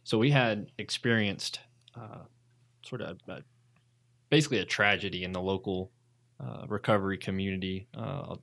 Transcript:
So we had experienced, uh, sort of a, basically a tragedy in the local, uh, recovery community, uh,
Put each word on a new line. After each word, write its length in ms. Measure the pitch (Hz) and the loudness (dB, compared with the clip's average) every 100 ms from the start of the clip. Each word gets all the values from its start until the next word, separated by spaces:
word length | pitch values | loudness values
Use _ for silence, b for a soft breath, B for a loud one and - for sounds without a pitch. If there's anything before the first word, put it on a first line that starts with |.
So 140 | - 110 | 0 4
we 140 | 131 | 6
had 400 | 143 117 104 - - | 6 4 0 -4 -10
experienced, 840 | 104 - 120 113 101 92 - - - _ _ 120 | -8 -2 2 2 2 -2 -6 -8 -14 _ _ -18
uh, 280 | 110 - 85 _ _ _ _ _ | -16 -16 -20 _ _ _ _ _
sort 180 | - 123 | -12 -10
of 180 | 80 90 - | -8 -10 -12
a, 140 | 87 - _ _ _ _ _ _ _ - | -14 -16 _ _ _ _ _ _ _ 4
basically 280 | 156 147 110 | 4 4 0
a 60 | - | 0
tragedy 580 | - 104 95 98 90 | 2 4 4 0 -4
in 80 | 90 | -4
the 100 | 92 | -2
local, 500 | 95 95 104 92 95 _ _ _ _ - | 0 0 0 -4 -4 _ _ _ _ -14
uh, 240 | 131 - - | -12 -10 -6
recovery 500 | 104 - 107 98 95 | -2 2 2 2 -4
community, 680 | - 95 98 95 92 95 98 - | -4 -4 -2 -4 -4 -6 -8 -10
uh, 400 | 110 95 85 90 | -8 -8 -8 -10